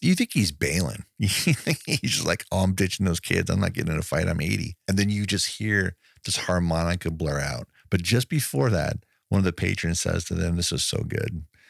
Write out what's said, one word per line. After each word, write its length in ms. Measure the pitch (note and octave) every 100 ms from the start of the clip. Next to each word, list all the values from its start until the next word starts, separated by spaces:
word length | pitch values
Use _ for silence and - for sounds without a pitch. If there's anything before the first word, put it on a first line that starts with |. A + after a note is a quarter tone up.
you 120 | - F3+
think 160 | -
he's 180 | - F#2
bailing. 540 | C#2+ C2+ E2 D2 - -
<laughs> 60 | -
You 100 | G#2 - F3
think 260 | D3 - D3+ -
he's 260 | - -
just 140 | - -
like, 200 | F2 -
"Oh, 80 | F#2
I'm 140 | F#2+ F#2+
ditching 300 | F#2+ - F#2+
those 140 | E2+
kids. 300 | - F2+ F2
I'm 100 | F#2
not 120 | F#2
getting 200 | F2+ D#2+
in 60 | D#2
a 40 |
fight. 240 | D#2+ E2 F2
I'm 140 | E2
eighty." 340 | D#2+ G2+ D#2+ - -
And 100 | F#2+
then 120 | G2+
you 160 | G#2 G2+
just 320 | G2+ - -
hear 380 | G#2+ G2+ F2+ - _ _ -
this 120 | -
harmonica 720 | - F2+ E2+ E2 E2+ F2 E2
blare 280 | D#2+ D#2 D2
out. 280 | C#2 A#1+ - _ _
But 120 | F2+
just 260 | F2 A#2+ B2+
before 400 | D#3 - C3+ C3
that, 280 | F2+ C#2 - - _ _
one 100 | G2
of 60 | F#2
the 80 |
patrons 480 | - F#2+ F#2+ E2 E2+
says 220 | E2+ E2+ -
to 80 | F2
them, 200 | E2+ E2+
this 160 | E2+
is 120 | -
so 160 | - -
good. 420 | - - - D#2+ D2+ _ _